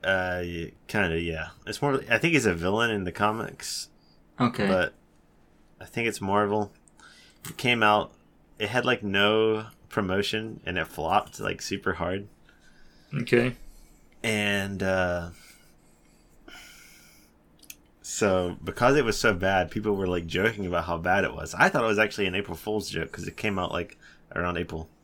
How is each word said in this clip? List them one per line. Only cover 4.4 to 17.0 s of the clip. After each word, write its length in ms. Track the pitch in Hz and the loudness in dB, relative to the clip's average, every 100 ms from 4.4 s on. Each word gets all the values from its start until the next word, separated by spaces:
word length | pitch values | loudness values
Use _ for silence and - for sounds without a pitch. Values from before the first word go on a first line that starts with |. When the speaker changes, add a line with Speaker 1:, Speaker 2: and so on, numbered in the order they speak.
Speaker 2:
Okay. 280 | 123 120 101 | 0 2 2
Speaker 1:
But 260 | 92 87 - _ _ _ _ _ _ _ _ | 2 2 -4 _ _ _ _ _ _ _ _
I 60 | 107 | -10
think 200 | - 117 | -2 -2
it's 140 | 107 | -2
Marvel. 520 | 98 101 104 107 104 - _ _ - - - _ | 0 2 2 0 -2 -8 _ _ -20 -20 -20 _
It 120 | - - | -16 -4
came 260 | 127 120 | 0 4
out, 300 | 107 104 - _ _ _ _ _ | 6 6 2 _ _ _ _ _
it 80 | 107 | -2
had, 160 | 123 | 0
like, 180 | 120 120 | 2 0
no 640 | 104 98 101 110 110 110 110 - - | 0 4 4 6 4 2 -4 -16 -6
promotion, 720 | - 95 95 101 110 110 - | -2 0 0 0 -2 -6 -10
and 140 | - 92 | -6 -4
it 80 | 80 | -4
flopped, 540 | - 78 98 - - | -4 0 0 0 -8
like, 200 | 104 90 | -6 -6
super 340 | - 98 - | -6 -6 -4
hard. 340 | 85 87 95 104 - - _ - - - _ _ | -4 -4 -4 -8 -20 -20 _ -20 -20 -20 _ _
Speaker 2:
Okay. 440 | 139 120 120 120 123 - - - - - _ | -8 2 4 4 -4 -16 -20 -20 -20 -20 _
Speaker 1:
And, 580 | 113 107 104 101 98 98 | -2 0 2 0 -2 -2
uh, 480 | 95 95 90 87 85 - - - - _ _ _ _ _ _ _ - - - - - - | 0 2 2 -2 -6 -14 -20 -20 -20 _ _ _ _ _ _ _ -20 -20 -20 -20 -20 -20